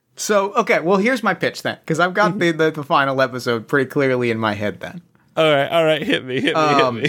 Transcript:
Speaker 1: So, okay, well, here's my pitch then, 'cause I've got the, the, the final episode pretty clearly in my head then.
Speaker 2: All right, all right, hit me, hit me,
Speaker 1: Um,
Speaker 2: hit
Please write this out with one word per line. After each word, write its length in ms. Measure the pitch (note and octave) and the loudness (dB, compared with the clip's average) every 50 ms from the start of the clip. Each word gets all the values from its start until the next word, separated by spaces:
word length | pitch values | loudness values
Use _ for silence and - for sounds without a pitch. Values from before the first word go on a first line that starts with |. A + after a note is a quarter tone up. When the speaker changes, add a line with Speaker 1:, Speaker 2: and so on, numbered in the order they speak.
| _ _ _ - | _ _ _ -8
Speaker 1:
So, 300 | - - G#3+ G3 G3 G3+ G3+ | -2 0 2 2 0 0 0
okay, 260 | A#3+ G#3 - G#3 D#3 | 0 0 2 0 0
well, 160 | D3+ F3 G3+ | 2 2 2
here's 260 | F#3+ G3+ B3 C4+ A3 A3 | 2 2 2 0 0 0
my 100 | G3+ F3 | -2 -2
pitch 280 | - D3+ A#2+ - - | -2 -2 -4 -4 -4
then, 160 | - B2 G#2+ - _ | -6 -6 -6 -6 _
'cause 120 | - D#3+ | -4 0
I've 160 | D3+ F3 F#3 F3+ | 0 0 0 2
got 240 | G#3 G#3 G#3 - E3+ | 0 0 0 0 0
the, 120 | F3 E3+ | 0 0
the, 200 | E3 D#3 D#3+ D#3+ | 2 2 0 0
the 120 | D3+ D#3 C#3 | 0 -4 -4
final 380 | - E3+ D3 C#3 C#3 C3+ C3+ | 0 0 0 2 0 2 0
episode 480 | C3 B2 B2 B2+ - B2+ A#2 A2+ A2 - | 0 0 -2 -4 -2 -2 -2 -2 -2 -2
pretty 200 | D3+ C#3 C3 - | -2 0 0 0
clearly 420 | - D3 C#3 C3+ B2+ B2 B2 A#2+ | 0 0 0 2 2 0 0 0
in 60 | A2 | 0
my 160 | A2+ A2+ G#2+ G#2 | 0 0 -2 -2
head 280 | G2+ G#2 G2+ F2 - | -2 -4 -4 -6 -6
then. 200 | - E2+ - F3 - _ _ _ _ _ _ | -10 -14 -14 -16 -20 _ _ _ _ _ _
Speaker 2:
All 80 | D#3+ D#3+ D#3 | 0 2 2
right, 180 | D3 C#3 C#3 - | 2 2 2 2
all 160 | - E3+ D#3+ | 2 2 2
right, 160 | D#3 D#3 D3 | 2 2 0
hit 240 | - G#3 - - - | 0 -2 -2 -2 -2
me, 160 | B2+ B2 C3+ | -4 -4 -2
hit 140 | B3+ C4+ - | 0 0 0
me, 60 | D#3+ | 2
Speaker 1:
Um, 340 | D#3 D3+ C#3+ C#3 C3+ B2+ A#2+ | 2 2 4 4 2 2 0
Speaker 2:
hit 60 | A2 B2 | -2 -4